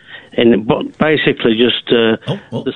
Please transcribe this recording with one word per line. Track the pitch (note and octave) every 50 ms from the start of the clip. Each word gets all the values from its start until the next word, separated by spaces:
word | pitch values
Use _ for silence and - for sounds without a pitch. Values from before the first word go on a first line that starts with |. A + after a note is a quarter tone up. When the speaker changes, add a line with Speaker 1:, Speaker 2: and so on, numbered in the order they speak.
| - - - - - - -
Speaker 1:
in, | - B2 A#2 A#2+ G#2+ A2
but | A#2+ D3 - - - -
basically | - D3+ D3+ D#3 - - D3 B2+ - - A#2+ A2
just, | A2 B2 A#2 - - - -
uh, | B2 A#2 A2+ A2+ G#2+ - -
Speaker 2:
Oh, | - F3+ G3+ - -
oh. | - - -
Speaker 1:
the | C3 -